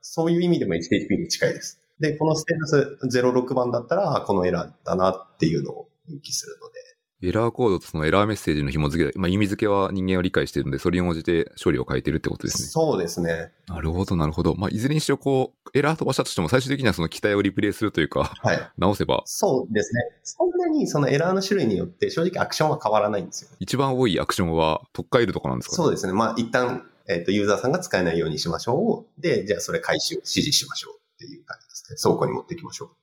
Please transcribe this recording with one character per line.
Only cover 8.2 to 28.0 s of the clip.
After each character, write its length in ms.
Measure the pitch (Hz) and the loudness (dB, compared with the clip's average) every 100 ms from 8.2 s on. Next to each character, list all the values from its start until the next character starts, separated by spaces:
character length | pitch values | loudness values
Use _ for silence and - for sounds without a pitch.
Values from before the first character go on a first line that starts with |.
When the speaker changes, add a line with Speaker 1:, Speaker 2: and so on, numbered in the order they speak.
Speaker 2:
ー 20 | 104 | 2
メ 100 | 101 | 0
ッ 20 | |
セ 160 | - | 0
ー 20 | 76 | 0
ジ 80 | |
の 80 | 69 | 0
紐 160 | 71 73 | 0 0
付 240 | 78 73 | 2 0
け、 80 | - | 0
ま 60 | 90 | 0
あ、 20 | |
意 80 | 95 | 2
味 120 | 104 | 0
付 180 | 95 107 | 0 0
け 20 | |
は 240 | 101 95 | 2 0
人 140 | 95 92 | -2 0
間 100 | 92 | 0
は 60 | |
理 100 | 90 | 2
解 160 | - 69 | 0 -2
し 60 | |
て 80 | - | -2
い 20 | |
る 60 | 69 | -4
の 80 | 69 | -2
で、 20 | |
そ 100 | 90 | 0
れ 120 | 87 | 0
に 60 | 87 | 0
応 60 | |
じ 120 | 82 82 | -2 0
て 260 | 85 - - | 0 0 -2
処 100 | - | 0
理 80 | 67 | 0
を 40 | |
変 140 | 64 65 | 0 -2
え 40 | |
て 80 | 67 | -2
る 80 | 76 | -2
っ 20 | |
て 80 | - | -2
こ 80 | - | -4
と 100 | - | -4
で 40 | |
す 80 | - | -4
ね。 40 | - | -4
Speaker 1:
そ 260 | 160 160 107 | 0 2 2
う 40 | |
で 100 | 85 | -2
す 120 | - | -2
ね。 300 | 82 82 82 _ - | -2 -4 -8 _ -14
Speaker 2:
な 100 | 85 | -6
る 100 | 78 | -4
ほ 140 | 85 98 | -2 -2
ど、 100 | 87 | 0
な 100 | 76 | 0
る 60 | |
ほ 100 | 78 | 0
ど。 140 | 82 76 | 0 0
ま 120 | 95 | -2
あ、 20 | |
い 100 | 107 | -2
ず 80 | 127 | -2
れ 80 | 151 | -2
に 60 | |
し 80 | - | 0
ろ 80 | 139 | 0
こ 360 | - 135 127 | 2 2 0
う、 240 | _ - 135 | _ -4 0
エ 40 | |
ラ 120 | 143 | 0
ー 60 | 160 | 0
飛 60 | - | -2
ば 80 | |
し 20 | 135 | 0
た 80 | |
と 60 | 131 | -2
し 60 | - | 0
て 40 | |
も、 80 | 80 | 2
最 140 | 127 | 2
終 100 | 131 | 2
的 80 | 139 | 0
に 80 | 123 | 2
は 60 | |
そ 80 | 92 | 2
の 80 | 82 | -2
機 100 | - | 0
体 160 | 104 101 | 2 4
を 60 | |
リ 100 | 101 | 2
プ 80 | 95 | 2
レ 100 | 101 | 0
イ 40 | |
す 100 | 95 | 0
る 80 | 104 | 0
と 80 | - | 2
い 60 | 76 | 2
う 20 | |
か、 260 | - 71 - | 2 -2 0
Speaker 1:
は 160 | - | 0
い。 180 | 80 - - | 0 -2 0
Speaker 2:
直 180 | 95 101 | 2 2
せ 80 | |
ば。 180 | 73 65 - | 2 0 -2
Speaker 1:
そ 420 | - 208 131 - | -2 2 2 0
う 40 | |
で 100 | 107 | -2
す 100 | - | -2
ね。 80 | 120 120 _ | -4 -6 _
そ 220 | - - 349 | -20 0 0
ん 40 | 349 | 2
な 120 | 349 | 0
に 180 | 311 196 | 0 0
そ 120 | 156 | 2
の 100 | 135 | 2
エ 80 | 143 | 2
ラ 140 | 170 | 2
ー 20 | |
の 80 | 190 | 0
種 160 | 190 196 | 0 0
類 100 | 127 | 2
に 100 | 95 | 0
よ 80 | 87 | -2
っ 20 | |
て、 200 | - 101 | -2 -2
正 120 | - | 0
直 200 | 175 - | -2 -2
ア 60 | 101 | -4
ク 80 | - | 0
シ 80 | |
ョ 40 | 156 | 0
ン 20 | |
は 100 | 135 | 2
変 80 | 110 | 2
わ 120 | 107 | 2
ら 80 | 104 | 2
な 80 | 104 | 0
い 60 | |
ん 20 | 92 | -6
で 80 | |
す 100 | - | -12
よ。 80 | - - | -16 -12
Speaker 2:
一 160 | 95 123 | -4 0
番 240 | 139 127 | 0 2
多 80 | 127 | 2
い 100 | 82 | 2
ア 80 | 71 | -2
ク 80 | |
シ 80 | - | 0
ョ 40 | 87 | 2
ン 80 | |
は、 280 | 80 80 78 - | 4 4 2 -4
取 120 | - 87 | -12 0
っ 40 | |
換 120 | 127 | 2
え 40 | 110 | 2
る 80 | |
と 80 | 85 | 0
か 80 | 71 | -2
な 60 | 64 | -4
ん 40 | |
で 40 | |
す 60 | - | -4
か？ 60 | - | 0
Speaker 1:
そ 140 | 151 | 0
う 20 | |
で 60 | 98 | 0
す 100 | 92 | -2
ね。 60 | |
ま 160 | 95 113 | 0 0
あ、 40 | 113 | 0
一 120 | 113 | 0
旦、 360 | 123 123 - - _ - | 0 0 -4 -10 _ -4
え 120 | 87 | -4
っ 40 | 85 | 0
と、 60 | |
ユ 120 | 101 101 | 0 2
ー 20 | |
ザ 80 | 101 | 2
ー 20 | |
さ 80 | 123 | 2
ん 40 | |
が 80 | 170 | -2
使 180 | - | 0
え 60 | 98 | 0